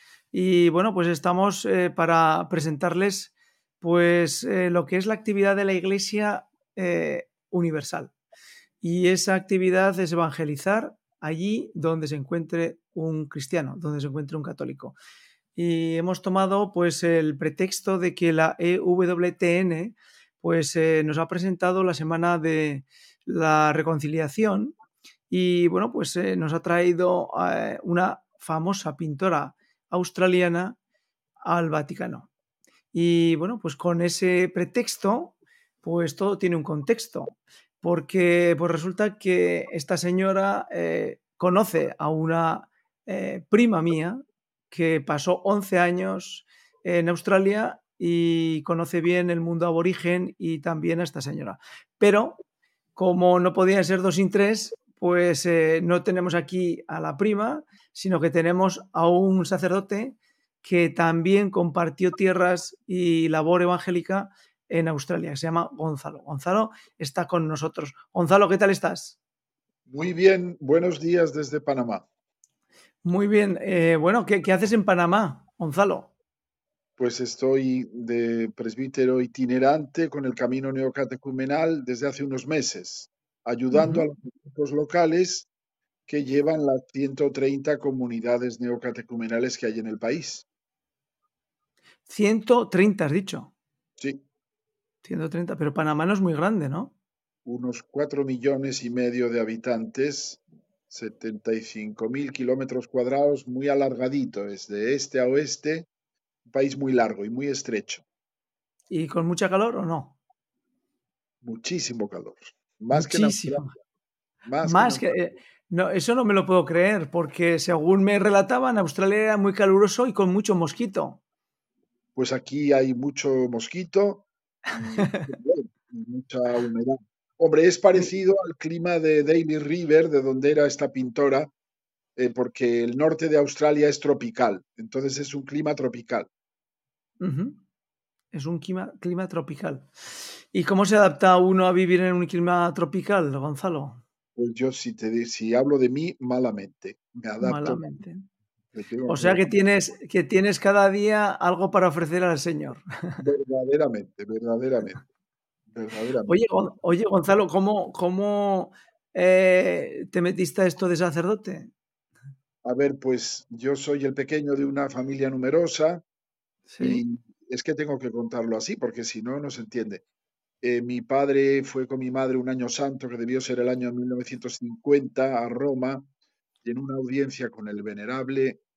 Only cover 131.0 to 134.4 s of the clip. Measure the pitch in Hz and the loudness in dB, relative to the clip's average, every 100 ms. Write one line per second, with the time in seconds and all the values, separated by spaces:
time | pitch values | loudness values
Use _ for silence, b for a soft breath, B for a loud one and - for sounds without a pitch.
131 | 127 131 143 139 151 _ _ _ _ _ | -4 0 2 2 -2 _ _ _ _ _
132 | _ - 127 117 123 - 123 117 120 127 | _ -2 -2 0 -4 0 0 2 0 2
133 | 156 156 160 151 139 - 151 147 147 - | 0 2 2 2 2 2 2 4 2 2
134 | 151 143 117 123 | 0 0 -2 0